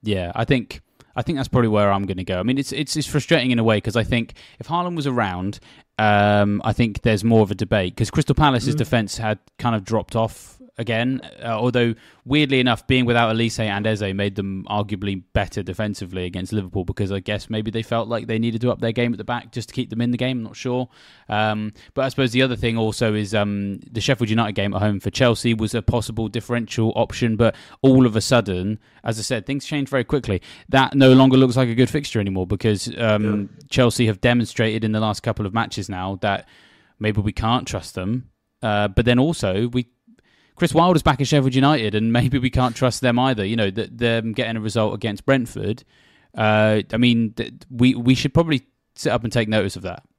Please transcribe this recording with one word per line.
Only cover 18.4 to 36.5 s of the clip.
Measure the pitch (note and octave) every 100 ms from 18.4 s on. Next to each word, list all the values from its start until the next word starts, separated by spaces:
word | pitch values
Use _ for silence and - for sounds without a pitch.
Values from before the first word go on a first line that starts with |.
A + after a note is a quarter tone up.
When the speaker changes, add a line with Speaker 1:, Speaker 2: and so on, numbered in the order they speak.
Speaker 1:
needed | A#2 A2+
to | B2
up | G#2+
their | A#2
game | A2+ A#2+
at | G#2
the |
back | G#2+ A#2+ A2
just | B2 -
to |
keep | - B2
them | A#2
in | A#2+
the | B2
game. | B2+ B2+
I'm |
not | A2 G#2
sure. | B2+ B2 B2+ _ - - -
Um, | G#2+ G#2+ G#2+ G#2+ - -
but | -
I | C3
suppose | C3 C3
the | A#2+
other | C3 A#2
thing | A#2 A2+
also | A2 G#2 A#2
is, | G#2+ G2+ G#2+
um, | G2+ G2+ G2+ G2 -
the | A#2
Sheffield | G#2 C3 A2+
United | A2 G#2+ G#2
game | G2+
at | F#2+
home | G#2+ G2+
for | G2+
Chelsea | - B2 A2+ A#2+
was | A2+ A2 A#2
a |
possible | - A#2+ A2 A2 A2
differential | A#2 - A#2+ A2 - A2 -
option, | A2+ - A#2+ A2
but | A2+ - - -
all | C3+ C3
of | B2+ G#2+
a |
sudden, | - B2+ G2+ F2+ F#2 G#2+ _ _
as | - A2
I |
said, | G#2 A#2+ G2+
things | C#3
change | - D3 C3+
very | C3+
quickly. | A#2+ D3 A#2+ F#2+ - - -
That | C3+ C3 C#3
no | C3
longer | C3 C3 C3
looks | C3 A#2+
like | B2
a | A2+
good | B2
fixture | - D3 A2+
anymore | G2+ F#2+ F#2
because, | G2+ A2+ G#2 - -
um, | A2+ G#2+
Speaker 2:
Yeah. | G#2+ G#2 G2 - -
Speaker 1:
Chelsea | - B2 - A2+
have | G#2
demonstrated | B2 A#2+ A2 - A2 A2
in | A2
the | G#2+
last | A2 G2+
couple | - G#2+ G2+
of |
matches | A2 A2+ - F#2+
now | F#2 F#2 F#2+
that | G#2+ G2 -